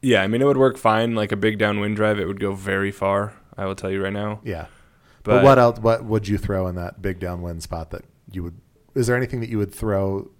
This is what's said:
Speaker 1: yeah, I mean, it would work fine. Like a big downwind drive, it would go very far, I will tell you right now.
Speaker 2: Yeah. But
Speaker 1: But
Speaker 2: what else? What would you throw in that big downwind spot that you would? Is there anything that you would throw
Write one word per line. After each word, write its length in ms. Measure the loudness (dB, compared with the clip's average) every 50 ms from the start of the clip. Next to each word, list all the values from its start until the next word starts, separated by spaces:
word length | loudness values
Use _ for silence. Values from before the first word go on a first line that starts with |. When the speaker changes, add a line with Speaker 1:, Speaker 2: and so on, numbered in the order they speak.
Speaker 1:
yeah, 220 | 2 4 4 4 4
I 40 |
mean, 140 | 2 2 2
it 60 | 4
would 100 | 4 4
work 200 | 6 4 4 2 2
fine. 360 | 2 2 2 4 2 0 0
Like 160 | -2 -2 -2
a 60 | -2
big 220 | 0 0 0 0 2
downwind 360 | 0 0 0 0 -2 -2 -2
drive, 220 | 0 2 0 2 0
it 80 | -2
would 140 | -4 -4 -4
go 120 | -4 -4 -4
very 360 | -6 -4 -2 -2 0 0 -2
far, 440 | -4 -2 -2 0 0 0 -2 -4 -6 -14 _ _ -12
I 100 | -8 -8
will 80 | -6 -6
tell 140 | -6 -6 -6
you 120 | -4 -4 -4
right 100 | -4 -4
now. 280 | -4 -6 -6 -8 -8 -8
Speaker 2:
Yeah. 240 | -10 -8 -8 -10 -14 -18 _ -20 _ _ _ _ _ _ _ -2
But 140 | 2 4
Speaker 1:
But 80 | 6 8
Speaker 2:
what 140 | 8 8 8
else? 200 | 6 4 4 2
What 260 | 2 2 2 2 0
would 240 | -2 -2 -2 0 0
you 80 | -2 -2
throw 280 | -2 -2 -2 -2 -2
in 80 | -4 -4
that 240 | -6 -8 -10 -12 -8
big 180 | -6 -6 -6 -6
downwind 440 | -6 -8 -8 -8 -8 -10 -10 -10 -10
spot 280 | -10 -10 -10 -10 -10
that 140 | -12 -16 -16 _ _ _ _ -14
you 120 | -12 -10 -10
would? 120 | -10 -12 -14 _ _ _ _ _ _ _
Is 120 | -2 0
there 100 | 2 2
anything 240 | 0 0 -2 -4 -6
that 80 | -6 -4
you 80 | -2 -2
would 140 | -2 -2 -4
throw 560 | -6 -4 -2 0 0 0 -2 -2 -4 -6 -10 _ _